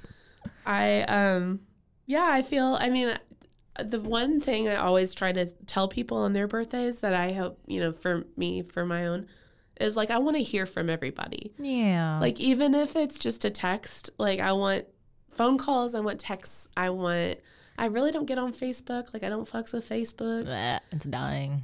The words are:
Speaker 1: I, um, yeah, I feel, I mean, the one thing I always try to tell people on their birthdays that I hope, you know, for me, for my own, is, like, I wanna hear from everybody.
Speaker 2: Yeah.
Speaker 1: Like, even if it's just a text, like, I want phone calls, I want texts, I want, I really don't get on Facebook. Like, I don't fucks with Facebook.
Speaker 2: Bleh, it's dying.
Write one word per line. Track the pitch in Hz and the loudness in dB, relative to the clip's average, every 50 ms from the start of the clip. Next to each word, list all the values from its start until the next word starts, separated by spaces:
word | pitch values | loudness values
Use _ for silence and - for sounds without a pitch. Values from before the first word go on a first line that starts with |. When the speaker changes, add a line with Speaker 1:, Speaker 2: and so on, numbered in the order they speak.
| - - - - - - - - - - - - - 208 | -12 -18 -20 -20 -20 -20 -20 -14 -14 -14 -14 -8 -4 -2
Speaker 1:
I, | 202 202 208 208 208 208 - | 0 2 4 4 4 4 2
um, | - 208 202 202 196 185 180 180 180 190 196 - _ _ _ _ _ _ _ - | 2 2 4 4 4 4 2 2 0 -2 -4 -6 _ _ _ _ _ _ _ -6
yeah, | 262 277 311 349 330 | -2 0 2 4 4
I | 285 262 262 | 4 2 2
feel, | 262 294 277 262 262 262 - | 2 2 2 2 4 2 2
I | - 247 | 2 2
mean, | 254 254 247 233 226 - - _ - _ - _ _ _ _ _ - - 220 | 2 2 2 0 0 -4 -8 _ -20 _ -20 _ _ _ _ _ -10 -8 -6
the | 214 233 220 | -4 -4 -4
one | 208 220 226 233 247 277 320 294 | -2 -2 0 0 2 2 2 2
thing | 294 269 220 214 226 214 | 2 2 0 2 2 2
I | 202 | 2
always | - - 180 185 185 185 185 - | 2 2 4 6 4 4 2 0
try | - 190 185 | -2 0 0
to | 180 185 180 175 - - - | 2 0 0 -2 -4 -14 -12
tell | - - 196 190 | -4 0 0 0
people | 190 - 240 233 - 233 | 0 0 -4 -4 -2 0
on | 220 208 202 202 | 0 2 2 2
their | 196 208 | 2 0
birthdays | 208 220 226 233 226 - 247 247 240 240 - | 0 -2 -2 -4 -2 -4 -2 -2 -2 -2 -2
that | - 202 185 | 0 0 2
I | 180 175 185 190 | 2 2 0 0
hope, | 196 180 180 - - - | -2 -4 -4 -6 -10 -10
you | - 196 185 | -6 -2 0
know, | 170 165 | 0 -2
for | 160 - - 180 175 170 170 - - | -2 -2 -2 -2 -2 -2 -2 -6 -6
me, | 180 175 175 180 185 | -4 -2 -2 -2 -4
for | 170 175 - 180 175 | -6 -6 -4 -4 -2
my | 175 170 175 175 | -2 -2 -2 -2
own, | 170 175 185 208 - - - - _ _ _ _ _ _ - | -2 -2 -4 -6 -10 -16 -20 -20 _ _ _ _ _ _ 0
is, | 220 214 214 | 0 0 2
like, | 226 220 220 | 0 0 2
I | 233 233 | 2 2
wanna | 277 311 302 302 | 4 4 2 2
hear | 226 - - 196 190 | 0 0 0 -2 -2
from | 185 - 185 170 165 | -2 -2 -2 0 0
everybody. | 165 160 135 131 - - - - - - - 214 - | 0 -2 -2 -6 -6 -6 -10 -8 -8 -10 -12 -14 -12
Speaker 2:
Yeah. | - 285 277 262 240 226 202 180 170 165 160 156 156 | -8 -6 -2 0 2 4 4 4 4 2 2 2 2
Speaker 1:
Like, | 175 240 233 233 | 2 2 2 2
even | - 262 262 247 294 285 269 | 2 2 4 4 4 4 4
if | 294 294 294 - | 4 2 2 2
it's | 320 302 285 - | 0 0 0 -2
just | - - 233 226 - - | -4 -4 -4 -4 -2 -2
a | 208 | -4
text, | 208 - - 180 190 214 - - - - - - - | -2 0 -2 -2 -2 -2 -4 -8 -10 -10 -10 -12 -4
like, | - 208 202 190 190 | -2 0 0 2 2
I | 196 190 | 2 2
want | 196 196 196 196 196 196 - - _ _ _ - _ - _ _ | 2 2 2 2 0 0 -2 -8 _ _ _ -20 _ -20 _ _
phone | - - 233 254 269 | -2 2 4 4 4
calls, | 262 269 294 277 247 240 240 240 | 2 2 2 2 2 0 0 -2
I | 220 | -2
want | 214 208 - - | -2 -2 -4 -4
texts, | - - 196 190 - - - - - - - | -6 -8 -8 -8 -8 -10 -8 -8 -10 -8 -4
I | 180 185 185 | -2 0 0
want, | 185 185 180 175 175 170 170 180 - - - - - - - - - | 0 0 0 0 0 0 0 -2 -4 -6 -10 -20 -20 -20 -20 -16 -6
I | - 233 | -4 -2
really | 220 208 240 277 302 | 0 0 2 2 2
don't | 311 311 - | 2 0 -2
get | - 254 | -2 -2
on | 254 254 247 240 | -2 -2 -4 -4
Facebook. | - 254 254 247 - - - 247 240 240 - - | -4 -6 -6 -6 -6 -8 -6 -6 -6 -6 -8 -10
Like, | 220 190 | -6 -6
I | 196 | -4
don't | 214 220 226 - | -4 -4 -6 -6
fucks | - 226 226 - - | -6 -8 -6 -4 -6
with | 233 220 - | -6 -6 -4
Facebook. | 220 233 226 220 - - 226 226 226 226 - | -4 -4 -4 -4 -6 -6 -4 -2 -2 -2 -4
Speaker 2:
Bleh, | - 127 98 110 123 123 - - - | -4 -4 -2 -2 -2 -2 -2 -4 -6
it's | 175 147 - | -8 -6 -6
dying. | 143 131 123 135 135 143 139 139 139 143 139 | -4 -4 -4 -2 -2 -2 -2 -2 -2 -2 -2